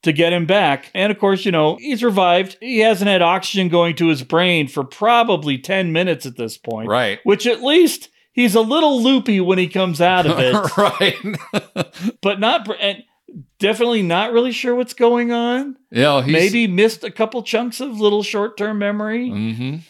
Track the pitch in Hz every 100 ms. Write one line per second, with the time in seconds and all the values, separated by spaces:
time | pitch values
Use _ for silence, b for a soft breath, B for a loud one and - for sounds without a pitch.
0 | 175 151 170 175 165 196 175 139 - 190
1 | 196 208 196 190 190 170 156 190 277 247
2 | 240 202 180 175 190 - 233 240 220 202
3 | 202 190 170 185 - 196 180 170 170 160
4 | 170 147 127 160 180 175 139 147 131 -
5 | 214 240 233 185 147 135 131 190 185 160
6 | 185 160 135 120 117 - - 113 113 113
7 | 117 98 - 202 240 233 247 320 330 -
8 | - _ _ - 240 196 220 294 311 269
9 | 240 269 - 202 180 185 180 190 185 156
10 | 175 185 160 170 127 208 196 - 196 -
11 | 190 - 202 190 - 208 - - - -
12 | 185 - 196 196 214 302 202 175 202 196
13 | - _ _ 220 - _ 190 220 240 226
14 | 180 170 220 233 247 233 262 240 247 -
15 | 233 240 240 240 240 247 277 262 _ -
16 | 143 139 131 156 185 226 226 180 220 220
17 | 220 - 220 247 - 214 240 226 269 220
18 | 214 208 202 214 208 214 208 214 202 208
19 | 214 226 247 226 - 113 127 156 160